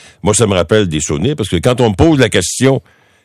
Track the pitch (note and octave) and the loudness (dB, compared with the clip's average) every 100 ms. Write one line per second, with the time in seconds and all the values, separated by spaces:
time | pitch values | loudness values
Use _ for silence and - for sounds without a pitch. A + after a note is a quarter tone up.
0 | - _ - - G#2+ F2+ - A2 G2 D#2 | -18 _ -2 0 2 0 0 0 0 -2
1 | - D2+ G#2+ D3+ G#2 F2 B2 B2 A#2+ G2+ | -4 -4 -4 -4 -4 -2 -2 0 0 2
2 | D#3+ D3 A2+ G#2 F2+ - C3 C3 - _ | 2 4 2 0 -2 0 0 0 -6 _
3 | _ _ | _ _